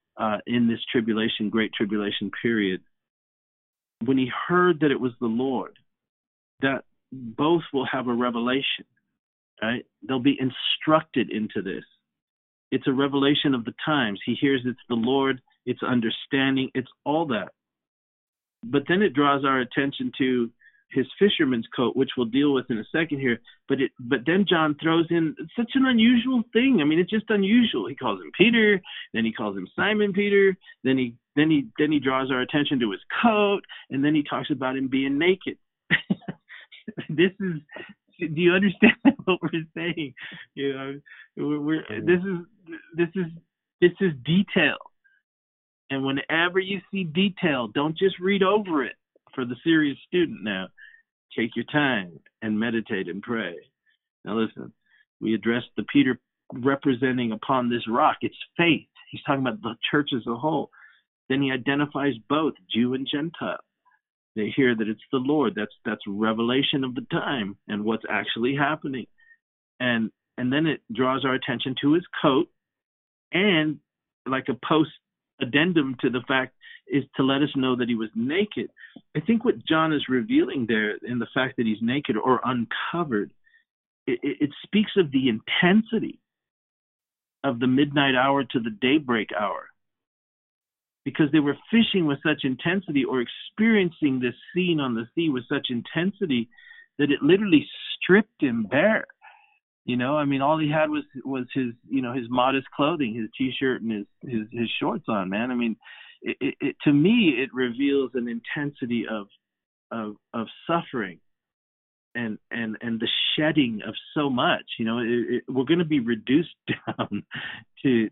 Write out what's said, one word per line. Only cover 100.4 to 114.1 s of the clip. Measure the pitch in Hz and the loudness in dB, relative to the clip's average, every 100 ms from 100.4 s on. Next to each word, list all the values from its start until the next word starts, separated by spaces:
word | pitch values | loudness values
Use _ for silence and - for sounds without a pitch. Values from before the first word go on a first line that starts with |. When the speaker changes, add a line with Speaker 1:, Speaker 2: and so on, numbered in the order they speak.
Speaker 1:
all | 139 156 | 2 2
he | 151 | 2
had | 156 156 | 2 0
was, | 151 - 131 | -2 -6 -12
was | 131 135 123 | -8 -6 -4
his, | 135 123 117 - | -4 -4 -6 -6
you | 139 | -4
know, | 123 | -2
his | 127 117 | -6 -2
modest | 123 127 135 135 - | 2 2 2 -4 -2
clothing, | 147 170 123 | 0 0 -2
his | 117 110 - | -4 -8 -4
t-shirt | 131 123 131 120 | -4 -2 -2 -2
and | 113 | -2
his, | 107 101 _ 143 | -4 -6 _ -8
his, | 117 107 | -6 -6
his | 120 110 - | -6 -4 -2
shorts | 147 220 - | -4 -4 -4
on, | 107 90 | -4 -2
man. | 98 123 | -4 -2
I | |
mean, | 123 117 104 - - - - | -2 -2 -4 -10 -20 -20 -12
it, | - - | -8 -4
it, | 139 - | -4 -4
it, | 143 - | -6 -2
to | 156 | 2
me, | 143 170 240 180 120 | 4 6 6 4 2
it | 131 | -2
reveals | 120 127 117 139 139 131 | -2 -4 0 0 2 0
an | 131 120 | -4 -4
intensity | 117 - 160 143 143 120 120 - | -8 -8 -6 -6 -6 -4 -4 -4
of, | 107 101 _ _ _ _ _ _ | -8 -10 _ _ _ _ _ _
of, | 117 107 104 _ | -8 -8 -10 _
of | 117 110 - - | -8 -8 -10 -4
suffering | 170 151 127 98 82 _ _ _ _ _ _ _ _ _ | -4 -2 -6 -8 -10 _ _ _ _ _ _ _ _ _
and, | 120 113 107 _ | -6 -6 -6 _
and, | 120 113 107 | -8 -6 -6
and | 120 113 | -6 -4
the | 117 - - - | -2 -2 -2 0
shedding | 156 151 131 107 107 | 2 2 0 -2 -8
of | - - | -14 -8